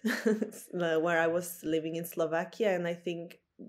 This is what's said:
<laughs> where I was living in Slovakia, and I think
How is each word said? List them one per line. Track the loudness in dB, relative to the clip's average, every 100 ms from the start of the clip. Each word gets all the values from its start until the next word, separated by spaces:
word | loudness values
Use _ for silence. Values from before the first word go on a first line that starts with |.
<laughs> | -2 2 2 2 -2 -8 -8
where | -2 2 2 4 4
I | 4
was | 2 -2 -6
living | -2 0 0 -6
in |
Slovakia, | -4 -2 0 0 -2 0 2 2
and | 0
I |
think | -4 -6 -6 -8 -16 _ -20